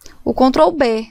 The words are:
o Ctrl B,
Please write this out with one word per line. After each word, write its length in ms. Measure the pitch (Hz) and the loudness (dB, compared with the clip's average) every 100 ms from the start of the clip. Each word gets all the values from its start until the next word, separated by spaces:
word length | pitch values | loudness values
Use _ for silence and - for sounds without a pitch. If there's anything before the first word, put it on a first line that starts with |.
| - - | -20 -10
o 100 | - | -6
Ctrl 360 | 233 262 311 339 | 0 0 2 0
B, 380 | 311 247 220 220 | 0 -2 -2 -8